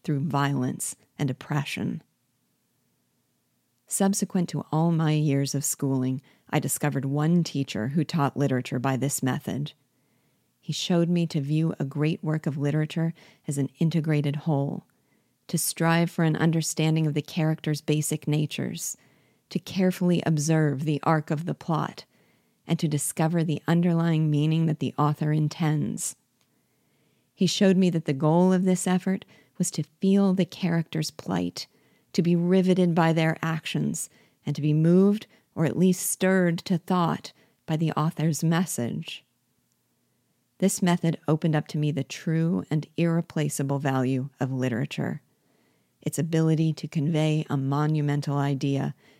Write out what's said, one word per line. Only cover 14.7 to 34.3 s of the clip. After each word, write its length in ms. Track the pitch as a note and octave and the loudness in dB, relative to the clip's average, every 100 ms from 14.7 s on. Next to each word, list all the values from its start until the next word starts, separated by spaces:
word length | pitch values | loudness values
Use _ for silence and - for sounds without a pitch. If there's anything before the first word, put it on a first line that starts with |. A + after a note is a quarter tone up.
| - - _ _ _ _ _ - | -6 -12 _ _ _ _ _ -6
to 100 | E3+ | -4
strive 540 | - - E3 E3 E3+ | -4 -2 2 2 0
for 140 | - | 2
an 100 | D#3+ | 2
understanding 720 | - E3 E3 D#3+ - D#3 D#3+ D#3 | 2 2 2 -2 0 0 2 0
of 80 | |
the 80 | D3 | -2
character's 580 | D3 - D#3 D#3+ - D3 | -4 -2 0 0 -4 -4
basic 460 | - D3+ D3 D3+ - | 0 0 0 -4 -2
natures, 720 | D3+ D3+ - B2+ E3+ - - _ _ _ _ - | 0 -2 -4 -6 -6 -10 -12 _ _ _ _ -8
to 100 | F3 | -8
carefully 600 | - F#3+ F#3 F#3 F3+ F3 - | -6 0 0 2 2 2 2
observe 580 | D#3 D3 D#3+ D3+ C3+ | 0 2 2 2 0
the 160 | D3 D3 | -2 -2
arc 260 | - D#3+ D3 | 0 0 0
of 160 | D3+ E3+ | -4 -4
the 80 | |
plot, 500 | D3+ - D#3+ - - - _ _ _ _ _ - | -6 -4 -2 -4 -8 -20 _ _ _ _ _ -6
and 140 | E3 | -2
to 80 | D#3+ | -2
discover 560 | D3 - - D#3+ E3+ | -2 -4 -2 0 0
the 180 | E3 - - | 0 -2 0
underlying 600 | E3+ F3 E3 E3+ D#3+ D#3 | 2 2 2 2 2 2
meaning 380 | D3 D#3 D#3+ E3 | 2 2 2 0
that 140 | D#3 | 0
the 120 | B2+ - | -2 0
author 320 | D3 D3 D3+ | 0 0 0
intends. 880 | D#3 D3+ - D#3 D3+ - - - - _ _ _ _ _ _ _ _ _ _ _ | 0 0 0 -2 0 -2 -6 -8 -12 _ _ _ _ _ _ _ _ _ _ _
He 140 | - F#3 | -2 0
showed 300 | - F#3+ F#3+ | 4 4 6
me 120 | F#3 | 4
that 160 | E3 E3 | 2 -2
the 60 | |
goal 400 | C3+ D3+ E3+ F#3 | 0 4 4 6
of 120 | F#3 | 4
this 240 | F#3 F#3 - | 2 0 0
effort 360 | F3+ F#3 F#3+ - - _ - | 0 0 -4 -6 -20 _ -4
was 120 | F3 | -4
to 140 | - D3+ _ | -4 -8 _
feel 340 | F#3+ G3 G3 | 4 4 4
the 100 | F#3 | 2
character's 680 | E3+ - F3 E3 D#3+ D#3+ D3+ | 0 -2 0 0 -2 -4 -6
plight, 560 | - - - F2 - - _ _ _ _ | -8 -6 -4 -4 -6 -14 _ _ _ _
to 100 | - | 0
be 120 | E3+ | 2
riveted 580 | F3 F3 F#3+ F#3 F#3 F3+ | 2 4 4 4 4 4
by 200 | E3 E3 | 4 4
their 240 | D#3+ D#3+ - | 4 2 0
actions, 720 | E3 D#3+ - D3 D3 - - _ _ | -4 -4 -4 -2 -2 -4 -10 _ _